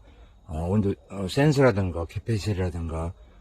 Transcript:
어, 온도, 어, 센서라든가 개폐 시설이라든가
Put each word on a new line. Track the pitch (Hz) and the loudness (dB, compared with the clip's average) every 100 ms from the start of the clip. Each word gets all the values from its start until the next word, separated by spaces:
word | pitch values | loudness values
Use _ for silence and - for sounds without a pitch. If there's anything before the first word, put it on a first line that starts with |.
| - - - _ - | -10 -20 -20 _ -10
어, | 80 85 | -6 0
온도, | 107 98 - - | 0 0 -2 -8
어, | 98 92 | -8 -4
센서라든가 | 139 151 139 131 101 92 82 82 | 2 4 6 4 4 0 -4 -6
개폐 | - - 107 | -6 -4 -2
시설이라든가 | 107 92 90 85 80 80 90 - - - | -2 -2 -2 -4 -6 -6 -6 -10 -18 -20